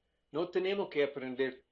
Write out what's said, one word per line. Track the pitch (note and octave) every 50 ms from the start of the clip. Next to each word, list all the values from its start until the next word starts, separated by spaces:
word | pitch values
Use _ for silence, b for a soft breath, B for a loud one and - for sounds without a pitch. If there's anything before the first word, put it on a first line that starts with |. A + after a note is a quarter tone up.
| _ _ _ _ _ _ -
No | D3 F3+ F3+
tenemos | - F#3 F#3 F#3+ G3 G3+ F#3+ -
que | - D3 C#3+
aprender | C#3 - C#3 B2+ C3 B2+ B2 C3+ C3 B2+ - - _